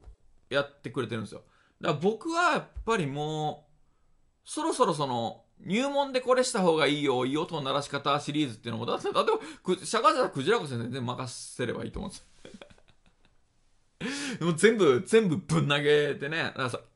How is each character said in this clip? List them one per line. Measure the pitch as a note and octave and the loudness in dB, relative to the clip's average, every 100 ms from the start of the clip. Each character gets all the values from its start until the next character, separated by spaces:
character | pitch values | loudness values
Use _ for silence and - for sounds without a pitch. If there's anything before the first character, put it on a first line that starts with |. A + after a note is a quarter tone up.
| - - - _ - | -20 -20 -20 _ -4
や | C3+ | -2
っ | C#3+ _ | -2 _
て | B2 | -10
く | C#3 | -6
れ | A2 | -4
て | A2+ | -6
る | |
ん | G2 | -8
で | |
す | |
よ。 | - _ _ _ - | -14 _ _ _ -8
だ | F3 | -4
か | C#3+ | 0
ら | |
僕 | F#3+ A3 E4 | 0 -2 -4
は | E4 E4+ | 0 2
や | B3+ | 0
っ | - - - | -4 -10 -2
ぱ | A3 | -2
り | C#3+ | -2
も | C#3 D3+ D#3 D3+ A#2 _ _ _ _ _ _ _ _ - | -4 -4 -2 -4 -6 _ _ _ _ _ _ _ _ -12
う、 | |
そ | D#4 | -4
ろ | D#4 | -2
そ | - G#3+ | 2 2
ろ | |
そ | D3+ C3+ | 2 -2
の、 | A#2+ A2+ - _ _ - | -2 -4 -8 _ _ -4
入 | G#3+ C#4 | -2 0
門 | C#4 C#4 | 0 0
で | B3+ | -2
こ | B3 B3 | 2 2
れ | |
し | B3 | 2
た | G#3+ | 2
方 | F3+ D#3 | 4 4
が | C#3+ | 2
い | D3 | 2
い | |
よ、 | C#3+ B2+ B2+ | 2 2 2
い | |
い | D3 | 0
音 | F3 D#3+ | -2 -4
の | |
鳴 | C3+ | -2
ら | C#3 | -2
し | - | -2
方 | - D3 C#3+ | -4 0 0
シ | - | 0
リ | D3+ C#3 | -2 -2
ー | |
ズ | A2 | -4
っ | |
て | A#2 | -8
い | |
う | |
の | A2+ | -6
も、 | A#2+ | -4
だ | A#4+ | -2
っ | |
て、 | G4+ | 0
例 | |
え | |
ば、 | F#3 - A4 - - | 0 2 0 -4 -10
く-、 | F#3 F#3 D3+ | -2 -2 0
社 | A3+ | 2
会 | D4 | 4
人 | D4 | 4
だ | |
っ | |
た | |
ら | - | -2
ク | C#3 | -2
ジ | C#3+ | 0
ラ | A3+ | 0
子 | D3+ | 0
先 | A#2 | -6
生 | E3+ | -6
に | |
全 | C3+ A#2+ | -6 -6
部 | |
任 | B2+ B2+ - - - | -6 -8 -10 -14 -6
せ | A2+ | -4
れ | |
ば | G2+ A2+ | -4 -8
い | |
い | |
と | - | -8
思 | - | -10
う | |
ん | |
で | - | -12
す | |
よ。 | - - - - - - - - _ _ _ _ _ _ _ _ _ - | -20 -20 -20 -20 -20 -20 -20 -20 _ _ _ _ _ _ _ _ _ -10
<laughs> | B3 C#4 C#4+ G#3 | -8 -6 -6 -2
で | E3 | 0
も | |
全 | D3+ G#3+ A#3 | 6 6 8
部、 | D#3+ B2 - | 6 6 6
全 | A3+ G3+ | 4 4
部 | B2 | 0
ぶ | - D#3+ | 0 0
ん | C#3+ | 2
投 | C#3+ | 2
げ | D3 D3 C#3+ C3 | 4 4 4 -2
て | C#3 | -4
ね。 | D#3+ | -4
だ | B2+ | -4
か | - | -4
ら | B2+ | -4
さ | - | -4
っ | - | -10